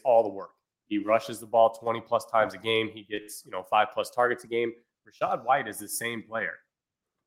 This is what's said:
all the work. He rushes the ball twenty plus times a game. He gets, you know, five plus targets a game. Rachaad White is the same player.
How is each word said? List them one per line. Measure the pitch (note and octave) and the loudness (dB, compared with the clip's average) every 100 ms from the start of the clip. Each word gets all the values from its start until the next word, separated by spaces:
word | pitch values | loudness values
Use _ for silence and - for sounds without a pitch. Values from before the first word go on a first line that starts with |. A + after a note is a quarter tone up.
all | C#3 A#2 | 2 2
the | G#2+ | 2
work. | F#2+ F2 _ _ _ _ | -6 -16 _ _ _ _
He | G#2 | -6
rushes | G2+ A2+ - G#2+ | 0 0 0 -12
the | A2 | 0
ball | A2+ A2+ | 6 6
twenty | - A#2 A2+ | 4 -4 -4
plus | A2 A#2 | 0 -2
times | - A2+ G#2 | 2 2 2
a | F#2+ | 0
game. | A2+ A2 G#2+ | 0 0 0
He | A2 | -6
gets, | G2+ G#2 G#2 - | -8 -8 -8 -16
you | - | -10
know, | F#2+ | -10
five | F#2 A2 G#2+ | 0 2 2
plus | A2+ G2+ | 0 -4
targets | - B2 A#2+ | 0 0 0
a | A2+ | -2
game. | A#2 A#2 A2+ _ _ A2 | -2 -2 -6 _ _ -20
Rachaad | _ E3 F#3 | _ -2 -2
White | A#2+ C#3 A2+ | 2 0 0
is | G2 | -8
the | G#2 | -8
same | - A#2 A#2 | -4 -4 -6
player. | - A2+ F#2 - _ _ _ _ _ _ | -6 -4 -4 -8 _ _ _ _ _ _